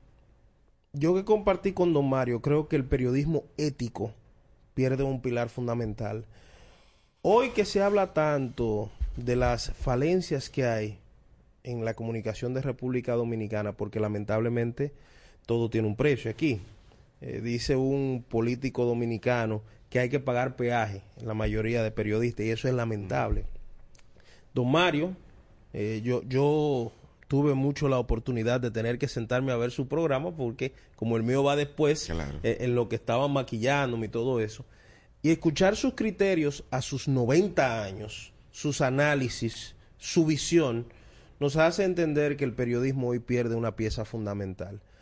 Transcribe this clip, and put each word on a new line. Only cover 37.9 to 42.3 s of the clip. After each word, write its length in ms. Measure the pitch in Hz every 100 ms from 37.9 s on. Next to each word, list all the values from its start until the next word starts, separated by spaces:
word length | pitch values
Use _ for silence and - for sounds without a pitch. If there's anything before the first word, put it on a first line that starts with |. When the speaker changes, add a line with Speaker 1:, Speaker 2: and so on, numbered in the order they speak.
| 95 107 - - - -
Speaker 1:
sus 300 | - 151 -
análisis, 960 | 131 135 147 143 123 - 113 - - - - -
su 260 | - 175
visión, 600 | 156 147 - 170 139 117 117 - - - - -
nos 180 | 143 156
hace 280 | 165 175
entender 520 | 190 175 160 147 147